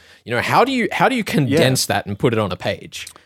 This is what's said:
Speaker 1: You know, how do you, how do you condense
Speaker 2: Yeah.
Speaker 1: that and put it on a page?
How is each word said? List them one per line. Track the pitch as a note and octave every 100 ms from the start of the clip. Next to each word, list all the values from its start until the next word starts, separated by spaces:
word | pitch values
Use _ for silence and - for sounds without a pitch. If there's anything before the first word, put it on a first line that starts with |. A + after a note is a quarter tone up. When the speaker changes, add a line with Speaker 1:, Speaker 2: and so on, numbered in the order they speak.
| - -
Speaker 1:
You | -
know, | A#2
how | A2 D3+
do | B3
you, | B3+ G3+
how | - G3
do | B3+
you |
condense | - G#3 C3 C#3 B2+ B2+ -
Speaker 2:
Yeah. | G2
Speaker 1:
that | -
and | G2+
put | B2+
it | A2
on | G2+
a | F2+
page? | G#2+ F#2+ E3+ - - -